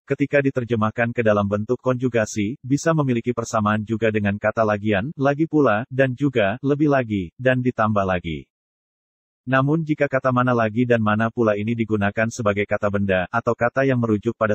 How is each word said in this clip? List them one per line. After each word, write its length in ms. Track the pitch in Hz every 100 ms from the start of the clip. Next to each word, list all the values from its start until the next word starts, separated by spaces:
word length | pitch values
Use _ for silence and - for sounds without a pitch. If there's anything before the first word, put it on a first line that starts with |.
ketika 400 | - 139 143 143
diterjemahkan 720 | 135 135 117 117 107 - 117 117
ke 80 |
dalam 240 | 110 104 101
bentuk 320 | 104 107 123
konjugasi, 800 | 131 127 127 117 107 110 101 139
bisa 320 | 127 139 165
memiliki 400 | 160 139 117 120
persamaan 480 | 120 117 113 104 107
juga 320 | 104 110 113
dengan 240 | 107 101 101
kata 320 | 107 117 107
lagian, 400 | 104 104 101 123 156
lagi 320 | 135 143 160
pula, 400 | 151 135 104 127
dan 240 | 127 135
juga, 480 | 123 143 120 98 113
lebih 320 | 139 143 151
lagi, 400 | 139 117 104 85 -
dan 240 | 123 127
ditambah 400 | 123 - 110 104
lagi. 400 | 95 90 85 76 65 _ _ _ _ _ _ _ _ _ -
Namun 320 | 131 139 160
jika 320 | 151 151 143
kata 160 | 131 135
mana 240 | 123 127
lagi 320 | 120 110 107
dan 160 | 123 117
mana 320 | 107 107 113
pula 240 | 120 110 104
ini 160 | 107
digunakan 560 | 117 107 107 101 107 113
sebagai 400 | - 104 101 104
kata 240 | 104 104
benda, 320 | 101 98 92 87
atau 240 | 117 120 117
kata 320 | 120 - 135
yang 80 | 127
merujuk 400 | 117 104 113 -
pada 160 | 107